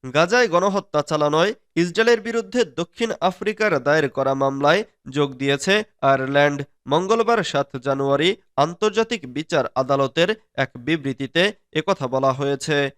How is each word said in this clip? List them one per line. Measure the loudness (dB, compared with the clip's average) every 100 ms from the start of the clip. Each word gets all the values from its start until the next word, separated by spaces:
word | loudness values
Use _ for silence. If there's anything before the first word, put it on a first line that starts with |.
| -2
গাজায় | 0 2 2 2
গণহত্যা | 2 2 -2 -2 -4
চালানোয় | -2 0 2 2 0 -2 _
ইসরায়েলের | -2 -2 2 2 2
বিরুদ্ধে | 0 -6 -2 -2
দক্ষিণ | -2 -4 -8 -4 -6 -2
আফ্রিকার | -2 -2 -6 -2 0 0
দায়ের | 2 2 0
করা | -2 -2
মামলায় | 0 0 2 2 2 -2 _ -8
যোগ | -2 -2
দিয়েছে | -2 -2 -2 0 0 -2 _
আয়ারল্যান্ড। | 2 2 2 2 2 0 -10 _ -2
মঙ্গলবার | 0 2 0 2 0
সাত | 0 -4 -4 -6
জানুয়ারি | -4 -2 0 2 0 -2 _ -2
আন্তর্জাতিক | -2 0 -2 0 -2 -4 -8
বিচার | -10 -2 -2 -2
আদালতের | -4 0 0 0 0 0 -2 _
এক | -6 -6 -6
বিবৃতিতে | -4 -4 -4 -8 -4 0 0 -2 _
একথা | -6 -2 -4 -2
বলা | 0 0
হয়েছে। | 0 -4 -4 -2 -2 -2